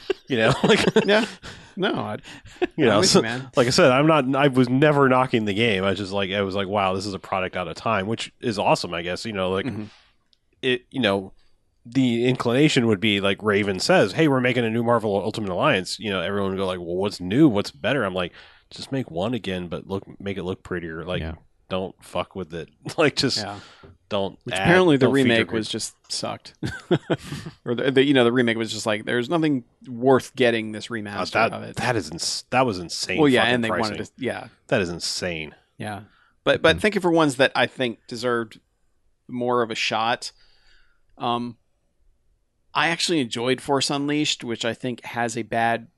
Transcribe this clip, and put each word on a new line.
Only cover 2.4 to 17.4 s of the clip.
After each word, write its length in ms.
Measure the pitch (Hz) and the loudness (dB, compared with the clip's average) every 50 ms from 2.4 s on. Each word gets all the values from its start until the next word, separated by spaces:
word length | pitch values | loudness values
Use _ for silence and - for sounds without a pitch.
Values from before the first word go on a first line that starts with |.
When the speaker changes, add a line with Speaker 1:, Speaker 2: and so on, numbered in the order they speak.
| - - - - 359 - - | -20 -20 -6 -6 -6 -4 0
Speaker 1:
you 80 | - 147 | 2 4
Speaker 2:
I'm 0 | |
Speaker 1:
know, 140 | 113 101 104 | 4 4 4
Speaker 2:
with 80 | - - | 4 4
Speaker 1:
so, 100 | - 185 | 4 4
Speaker 2:
you, 40 | 123 | 4
man. 280 | 113 117 127 135 127 - | 2 -2 -6 -8 -2 2
Speaker 1:
like 100 | 143 123 | 2 2
I 40 | 120 | 4
said, 200 | 117 - 175 135 | 4 6 6 6
I'm 160 | 127 135 151 | 6 6 6
not, 260 | 160 160 151 131 127 139 | 6 4 4 2 2 2
I 100 | 135 143 | 2 2
was 220 | 147 127 127 127 120 | 4 4 4 4 4
never 400 | 127 131 156 151 147 143 139 127 | 4 4 4 4 6 6 6 6
knocking 340 | 127 127 127 123 - 117 107 | 6 4 4 2 2 0 0
the 100 | 104 98 | 0 0
game. 300 | 101 117 117 101 92 95 | 2 2 2 2 2 2
I 60 | 98 | 0
was 100 | 95 92 | 0 -2
just 140 | 104 92 98 | -4 -4 -4
like, 180 | 101 101 90 | -4 -2 -2
I 100 | 95 104 | -2 -2
was 140 | 101 98 92 | -2 -2 -2
like, 120 | 101 98 90 | -4 -4 -2
"Wow, 260 | 101 104 98 92 92 | 0 0 0 0 0
this 100 | 98 95 | -2 -4
is 80 | 104 95 | -6 -8
a 60 | 90 | -10
product 380 | - - 101 95 92 90 - | -8 -6 -4 -4 -4 -4 -6
out 100 | 92 90 | -6 -8
of 80 | 82 87 | -8 -10
time," 320 | - - 117 110 98 95 | -6 -2 -2 0 0 -2
which 240 | 107 117 110 - - - _ | -2 -4 -6 -8 -12 -12 _
is 180 | - 123 104 | -6 -4 -4
awesome, 360 | 98 92 113 156 - - 90 87 | 0 0 0 0 0 -2 -4 -6
I 80 | 87 | -6
guess. 240 | 85 87 90 - - | -4 -6 -6 -6 -6
You 80 | 117 107 | -6 -4
know, 180 | 95 92 92 | -2 -2 -2
like, 140 | 95 95 98 | -2 -2 -4
Speaker 2:
Mm-hmm. 180 | 131 104 110 107 107 - _ _ _ _ _ _ _ _ _ _ _ _ _ | -4 -8 -8 -12 -14 -18 _ _ _ _ _ _ _ _ _ _ _ _ _
Speaker 1:
it, 240 | - 131 123 123 - _ | -2 -2 -2 -2 -4 _
you 100 | - 135 | -4 0
know, 320 | 120 101 98 98 95 95 - _ _ _ _ _ _ _ _ _ _ | 2 2 2 0 -2 -8 -16 _ _ _ _ _ _ _ _ _ _
the 400 | 120 117 135 131 123 117 117 120 | -4 0 0 2 2 2 2 2
inclination 640 | 127 127 - - 120 117 131 151 151 - 139 117 | 2 0 0 0 0 2 2 2 4 4 2 2
would 140 | 113 107 90 | 2 2 2
be, 180 | 101 110 101 101 | 2 0 0 2
like 240 | 95 98 101 - 101 | 0 0 -2 0 0
Raven 360 | 107 101 101 104 98 98 92 | 2 2 2 2 0 -2 -2
says, 320 | - - 190 185 127 98 90 | 0 2 4 4 2 2 2
"Hey, 160 | 151 160 147 | 2 2 2
we're 100 | 135 127 | 2 2
making 240 | 123 123 120 127 117 | 2 0 0 0 0
a 60 | 113 | 0
new 120 | 110 117 | 0 0
Marvel 320 | 117 117 120 117 107 110 98 | 2 2 2 2 2 0 -2
Ultimate 360 | 98 90 107 - - 107 98 | -2 -2 -4 -4 -4 -6 -4
Alliance." 480 | 90 92 127 156 127 95 90 - - - | -2 0 0 2 2 0 -2 -4 -8 -8
You 100 | 92 107 | -6 -4
know, 120 | 98 92 | -4 -2
everyone 300 | 82 92 101 101 98 95 | -2 -2 -2 -2 -2 -2
would 60 | 95 | -2
go 100 | 95 98 | -2 -2
like, 120 | 92 92 90 | -4 -4 -6
"Well, 160 | 87 85 87 | -6 -6 -4
what's 240 | 92 98 104 92 - | -4 -4 -4 -4 -6
new? 300 | 90 90 101 135 | -6 -2 2 4